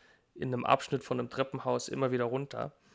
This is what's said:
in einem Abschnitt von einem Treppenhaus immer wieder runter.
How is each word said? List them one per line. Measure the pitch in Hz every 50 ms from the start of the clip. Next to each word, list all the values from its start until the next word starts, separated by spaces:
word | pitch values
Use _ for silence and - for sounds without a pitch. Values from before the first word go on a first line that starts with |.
| - - - _ _ _ -
in | - 147 131 127
einem | 120 120
Abschnitt | - 127 139 - - - 131 -
von | - 131 123
einem | 120 120
Treppenhaus | - - 131 - - 131 - 127 123 123 - -
immer | - 135 135 127
wieder | 127 123 123
runter. | 117 120 131 143 139 - 113 117 147 - _ _ - -